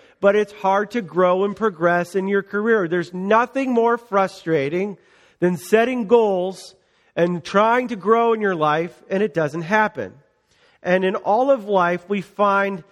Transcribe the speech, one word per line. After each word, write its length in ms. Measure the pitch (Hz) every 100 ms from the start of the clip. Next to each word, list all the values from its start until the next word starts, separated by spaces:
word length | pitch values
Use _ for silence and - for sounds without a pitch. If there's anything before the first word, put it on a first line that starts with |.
| - _
but 160 | 202 208
it's 160 | 208
hard 380 | - 190 196 202
to 100 | 247
grow 420 | 175 160 180 185
and 100 | 202
progress 640 | 196 220 160 170 175 175 196
in 140 | 190
your 140 | 202
career. 440 | 196 202 220 220 170
There's 260 | 180 170
nothing 600 | 180 190 220 240 269 262
more 240 | 233 233 233
frustrating 1000 | - 196 190 - 170 160 139 175 202 190 _ _ _ _
than 160 | 175 175
setting 500 | - 214 233 247 196
goals 680 | 233 220 190 185 185 - - _ _ _
and 300 | - 175 175
trying 460 | - 196 220 247 247
to 80 | 226
grow 340 | 180 226 233
in 80 | 220
your 160 | 208 175
life, 480 | 151 156 175 - -
and 120 | 190
it 120 | 214
doesn't 300 | 165 151 160
happen. 500 | 160 220 214 - 95 127 _ _ _ _ _ _ -
And 180 | 185
in 120 | 190 208
all 340 | - 214 269
of 180 | 269 202
life, 400 | 196 175 175 -
we 140 | 202
find 640 | - - 202 196 196 190 -